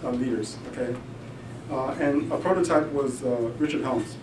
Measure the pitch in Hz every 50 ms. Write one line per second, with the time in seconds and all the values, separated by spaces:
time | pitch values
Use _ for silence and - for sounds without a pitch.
0 | - 127 123 120 131 127 113 107 107 - - - - - - 127 123 120 123 -
1 | - - - - - - - - - - - - - - - - 131 - - -
2 | 151 143 143 147 - - - - - 180 190 180 175 160 160 151 151 143 143 143
3 | 139 127 - - 131 127 123 120 117 117 117 - 151 151 - 127 117 131 127 117
4 | 107 - - -